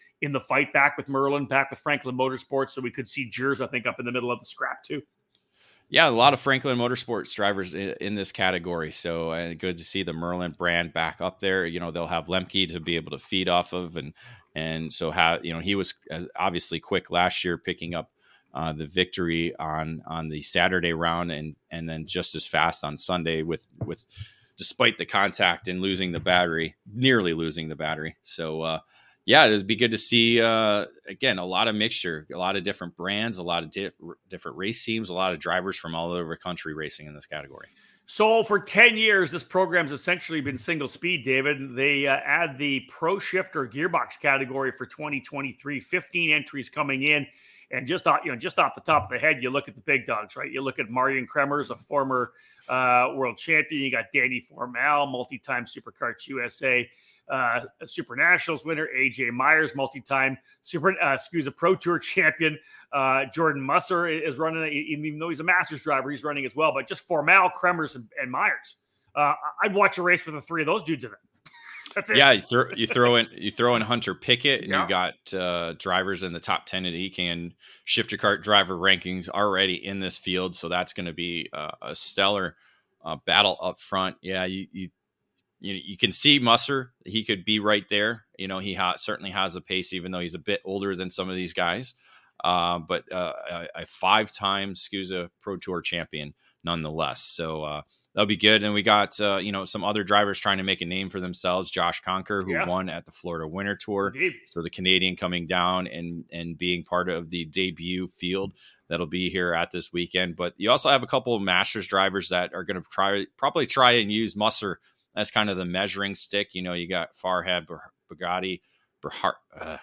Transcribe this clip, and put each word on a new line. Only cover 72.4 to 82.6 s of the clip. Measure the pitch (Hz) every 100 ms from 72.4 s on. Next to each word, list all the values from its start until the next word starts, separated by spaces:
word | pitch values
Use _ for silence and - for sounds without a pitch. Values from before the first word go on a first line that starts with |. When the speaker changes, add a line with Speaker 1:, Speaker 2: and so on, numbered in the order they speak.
Speaker 2:
throw, | - 120 131
you | 101 113
throw | 127 120 120
in, | 117
you | - 101
throw | - 120 120
in |
Hunter | 107 117 104
Pickett, | 90 - 123 143 135
and | -
Speaker 1:
Yeah. | 143
Speaker 2:
you | -
got, | 92 90 - -
uh, | 95 90 87 85 80
drivers | 98 90 95 90
in | 92
the | 85
top | - 85 -
ten | 95 92
of |
the | 85 92
ecan | 90 87 85 87 - - -
shifter | - - 107 104
cart | 104 98
driver | 101 101 90 90
rankings | 95 92 90 92 85
already | 95 104 95 98
in | 90 98 98
this | 92 -
field. | - 92 90 85
So | 82
that's | 90 90
gonna | - 90
be, | 80 87 85 -
uh, | - 76 -
a | 62
stellar, | 80 - - 98 101 90 -